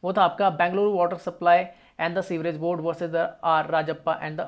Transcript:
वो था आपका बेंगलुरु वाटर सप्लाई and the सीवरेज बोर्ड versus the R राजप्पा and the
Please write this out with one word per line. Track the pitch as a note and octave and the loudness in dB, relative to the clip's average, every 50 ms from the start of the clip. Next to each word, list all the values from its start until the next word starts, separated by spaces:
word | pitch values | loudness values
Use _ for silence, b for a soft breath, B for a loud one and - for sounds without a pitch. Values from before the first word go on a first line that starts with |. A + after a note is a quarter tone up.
| - | -4
वो | F3 F#3+ | -2 2
था | G#3+ F#3+ | 4 4
आपका | F3 F3 - G3+ G3 | 4 4 2 0 0
बेंगलुरु | E3 - F3 F3 F#3 G3 G3+ G#3 G#3 F#3 | 2 2 0 0 2 2 0 2 2 2
वाटर | F3 E3+ F#3+ F3 | 0 0 0 -4
सप्लाई | - - E3+ - F3+ E3+ F3 F3 F#3 F#3 B B B B B B | -8 -10 -8 0 4 6 6 6 4 0 B B B B B B
and | D#3+ E3+ F3 F#3+ | -4 -2 -2 -4
the | F3+ F#3 | -4 -4
सीवरेज | F#3 E3 D#3+ E3+ E3 D3+ | -4 -4 -2 -4 -4 -2
बोर्ड | D#3+ E3+ F3 E3+ | -2 -2 -2 -2
versus | D#3 E3 E3 E3 F3 E3 D#3+ E3 | -2 -4 -4 -4 -6 -4 -2 -2
the | E3+ - - - - E3 D#3+ | -2 -2 -4 -4 0 2 2
R | D#3 D3+ D3+ | 2 2 0
राजप्पा | E3 D#3+ D#3 D#3 D#3 D#3+ - - D#3+ - | -2 -2 0 -2 -6 -4 -2 -4 -4 -2
and | - D#3 D#3 D#3 | -4 -10 -8 -8
the | - | -6